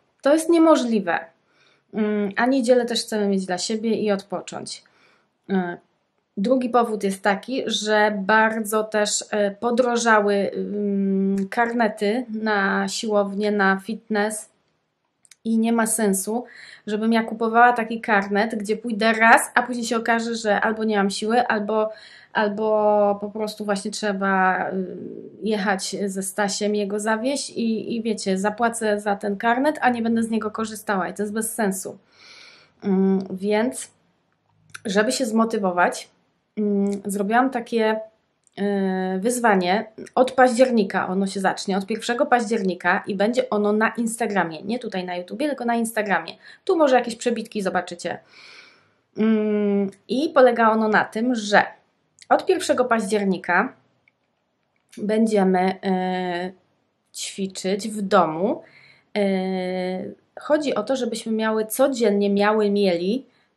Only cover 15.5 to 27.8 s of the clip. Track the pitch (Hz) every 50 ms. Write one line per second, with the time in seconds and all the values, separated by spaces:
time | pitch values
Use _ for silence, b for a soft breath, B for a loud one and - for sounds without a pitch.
15.5 | 226 226 226 233 233 226 220 220 - 226 220 196 190 190 - 214 220 254 B B
16.5 | B B B B B B B 208 214 208 220 226 226 226 226 - 220 226 226 220
17.5 | 220 233 240 240 240 233 226 226 233 226 - 240 214 196 202 202 202 196 226 226
18.5 | 233 208 196 214 214 220 - 240 220 202 226 226 220 220 226 226 254 - - -
19.5 | - 247 254 254 247 240 226 - 240 226 226 240 233 226 226 233 233 226 226 208
20.5 | 202 202 - 226 220 220 220 220 214 202 196 202 196 - 214 220 233 247 240 -
21.5 | 220 214 202 208 220 214 214 220 214 B B B B B B B - 240 214 208
22.5 | 202 214 220 214 214 214 214 214 208 208 202 202 202 202 214 208 196 214 214 208
23.5 | - - 208 208 196 196 - 214 208 - 214 208 196 190 196 196 190 190 185 185
24.5 | 180 185 - - 185 190 185 - 185 175 - - - - - - - - - 220
25.5 | 214 202 190 208 190 190 - - - 180 202 202 190 196 190 - - 208 208 196
26.5 | 196 - 208 208 208 208 208 196 208 214 208 220 220 220 240 269 285 269 - -
27.5 | - - 233 226 220 214